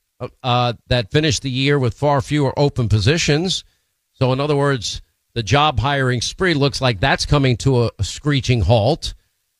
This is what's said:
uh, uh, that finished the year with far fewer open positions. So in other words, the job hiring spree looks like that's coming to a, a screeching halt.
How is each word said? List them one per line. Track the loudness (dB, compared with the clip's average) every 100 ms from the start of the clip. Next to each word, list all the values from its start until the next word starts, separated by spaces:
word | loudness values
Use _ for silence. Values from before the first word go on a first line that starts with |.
| _ -14
uh, | -14 _
uh, | -2 0 0 -4 -2
that | -2 0
finished | 0 0 0
the | -4
year | -2 0 2
with | 0
far | -2 0 0
fewer | 0 0 0 0
open | 0 0 0
positions. | 2 2 2 2 0 0 -4 -8 _ _ _ _
So | -4 -2
in | 0
other | 0 0
words, | 0 -2 -4 -10 -14 _ _ -8
the |
job | 0 2 2 0
hiring | -2 0 0 -2
spree | -4 -4 -2 2
looks | 0 0
like | -2 0
that's | 0 0 0
coming | 2 2 0
to | 2 2
a, | 0 -2
a |
screeching | -6 -6 -2 -2 0 0
halt. | 4 4 2 0 -4 -14 _ _ _ _